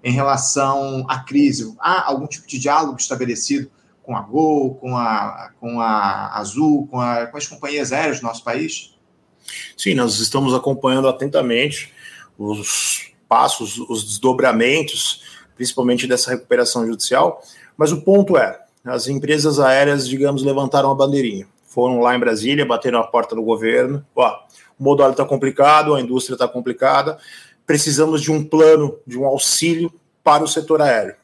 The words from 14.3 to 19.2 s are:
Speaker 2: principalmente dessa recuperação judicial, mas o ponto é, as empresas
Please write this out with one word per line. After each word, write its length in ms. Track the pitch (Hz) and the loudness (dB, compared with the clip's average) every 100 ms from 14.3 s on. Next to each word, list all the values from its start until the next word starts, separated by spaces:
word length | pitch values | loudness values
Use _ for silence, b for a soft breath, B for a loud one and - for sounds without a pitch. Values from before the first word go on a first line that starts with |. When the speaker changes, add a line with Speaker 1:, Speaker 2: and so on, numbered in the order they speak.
| 127 131 113 120 151 151 - - - B B B _ | 4 2 4 2 2 -2 -4 -4 -6 B B B _
Speaker 2:
principalmente 500 | 123 - 123 123 123 | -6 0 0 0 0
dessa 240 | 123 - | -2 -2
recuperação 540 | 127 - 123 120 127 113 | -6 0 0 2 0 -4
judicial, 560 | 110 - 127 143 - B B B - | -4 -2 2 0 -2 B B B 0
mas 160 | 151 | 0
o 100 | 160 | 2
ponto 360 | 185 196 196 165 | 4 4 6 2
é, 220 | 104 - - _ | 2 -4 -20 _
as 240 | 123 123 120 | -8 -6 -4
empresas 520 | 139 | -4